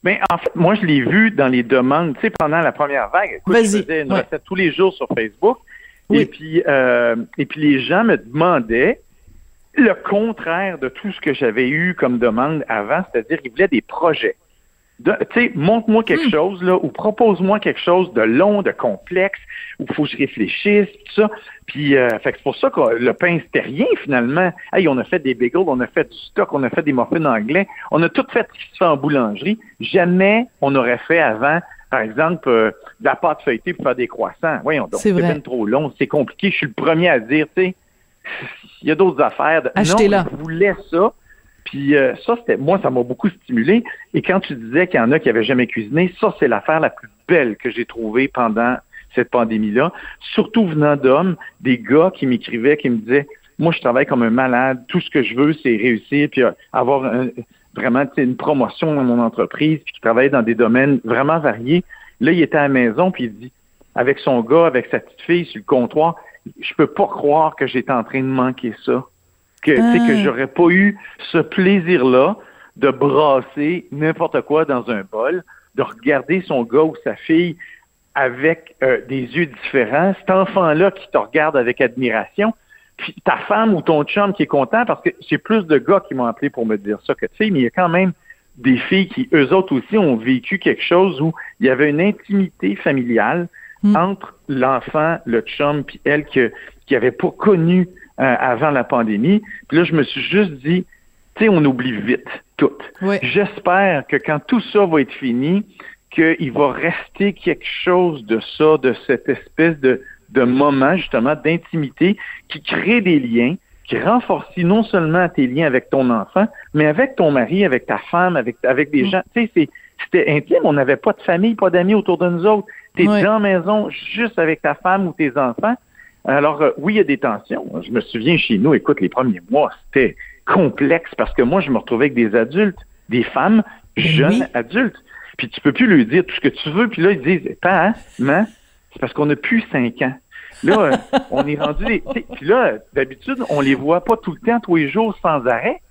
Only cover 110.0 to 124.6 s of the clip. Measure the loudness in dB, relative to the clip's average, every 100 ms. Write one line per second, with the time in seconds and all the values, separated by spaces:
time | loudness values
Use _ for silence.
110 | -4 -20 _ 0 2 4 2 4 2 2
111 | -2 -2 0 0 -2 -2 -4 -6 -6 0
112 | 0 0 -6 -18 _ -14 -6 -4 0 0
113 | 2 0 2 0 0 -2 _ -20 -8 -4
114 | 0 0 0 -6 -6 -4 2 2 2 0
115 | 0 0 0 0 -2 0 0 0 0 0
116 | 2 0 0 0 0 -4 -6 0 2 2
117 | -2 2 2 2 0 2 2 0 -2 -6
118 | -2 0 0 0 -4 -4 -2 0 0 0
119 | 0 -2 -2 -2 0 0 0 -4 -20 _
120 | -2 0 2 0 0 0 2 2 2 2
121 | 0 -2 -2 0 2 2 0 2 2 2
122 | 2 0 0 0 2 2 -2 -18 -18 0
123 | 2 4 2 2 2 0 0 -2 -2 -8
124 | -12 -6 -4 0 -2 0